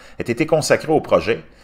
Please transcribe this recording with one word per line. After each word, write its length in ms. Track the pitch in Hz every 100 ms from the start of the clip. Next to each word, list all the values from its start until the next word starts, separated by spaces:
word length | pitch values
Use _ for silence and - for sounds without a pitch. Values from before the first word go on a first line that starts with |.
| - -
aient 100 | 110
été 160 | 117 156
consacrés 460 | 156 139 123 -
au 80 | 151
projet 460 | - 92 82 - - _